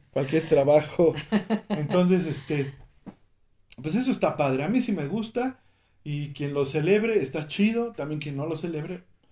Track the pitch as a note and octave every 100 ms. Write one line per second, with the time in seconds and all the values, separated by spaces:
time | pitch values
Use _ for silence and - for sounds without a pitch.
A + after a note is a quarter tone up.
0 | _ C3+ C#3 D#3+ D#3+ D3 C#3 D3+ D3+ -
1 | E3 D3 - G#3 - A3 - D#3 D3 F3+
2 | F3+ F3+ D#3+ B2+ - D3 C#3 - - _
3 | - - _ _ _ _ - - D3 G3+
4 | B3+ G#3 D#3+ - C#3+ C3 D#3 B3 - F3+
5 | C#3+ G#3+ G#3+ B3 C4 - _ _ _ _
6 | D3+ D3 D3 C#3+ C#3+ C#3+ C#3 D3+ D#3+ G#3
7 | A3+ G#3 C3 D#3+ D3+ - G#3+ A#3 A#3 G#3
8 | D3 D3+ D3 C#3 D#3 D#3 E3+ D#3 E3+ F3+
9 | _ _ _